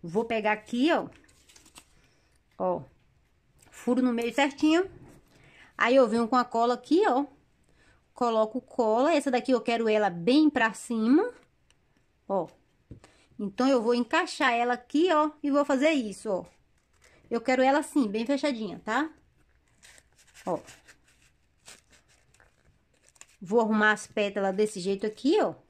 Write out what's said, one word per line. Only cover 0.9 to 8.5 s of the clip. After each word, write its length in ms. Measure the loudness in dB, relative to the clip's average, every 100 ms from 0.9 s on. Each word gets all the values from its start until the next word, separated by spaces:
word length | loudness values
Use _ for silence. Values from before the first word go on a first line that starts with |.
ó. 180 | 0 -4 -14 _ _ _ -20 _ -20 _ _ _ _ _ _ _ _
Ó. 260 | -4 -4 -8 _ _ _ _ _ _ _ _
Furo 320 | -10 -4 0
no 100 | 0
meio 200 | -2 -4
certinho. 560 | 0 -2 0 2 2 0 -8 -20 -20 _ _ -20 -20 -20 -2
Aí, 200 | 2 4
eu 120 | 4
venho 200 | 2 0
com 80 | 0
a 100 | 0
cola 300 | -2 0 -2
aqui, 260 | 0 0 2
ó. 180 | 0 -2 _ _ _ _ _ _ _ _
Coloco 480 | -4 -2 0 0